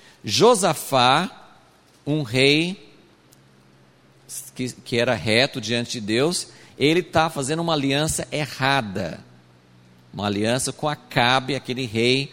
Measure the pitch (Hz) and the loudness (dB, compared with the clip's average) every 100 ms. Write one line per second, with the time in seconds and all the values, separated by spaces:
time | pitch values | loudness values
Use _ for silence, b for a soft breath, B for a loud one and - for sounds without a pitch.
0 | B B 110 104 214 226 185 147 - 131 | B B -4 4 4 4 2 -2 0 2
1 | 123 143 185 - - - _ _ _ _ | 4 4 0 -8 -20 -20 _ _ _ _
2 | - 151 107 127 139 151 170 196 - - | -6 -4 -2 2 4 4 0 -6 -14 -20
3 | _ _ _ - _ _ _ _ _ _ | _ _ _ -20 _ _ _ _ _ _
4 | _ _ - - - - 127 - - 117 | _ _ -18 -16 -14 -10 -10 -10 -4 -2
5 | 120 113 107 110 139 135 107 120 120 123 | 0 0 2 2 2 0 -4 -4 -4 -8
6 | 104 117 151 180 - B B B 139 170 | -2 0 0 -2 -8 B B B 2 2
7 | 175 165 160 143 131 160 170 151 135 139 | 0 0 0 -2 -4 -4 -2 -2 0 0
8 | 156 - 160 147 143 - 135 139 107 95 | -2 -4 -6 -6 -6 -2 0 0 -2 -6
9 | 85 82 - - _ _ _ _ _ _ | -8 -8 -16 -20 _ _ _ _ _ _
10 | _ - 101 101 107 127 135 - 151 - | _ -6 -4 -2 0 -2 -4 -6 -6 -6
11 | - 139 120 135 127 135 - 123 127 113 | -4 2 4 2 0 -6 -6 -6 -4 0
12 | 120 131 139 | 2 2 -2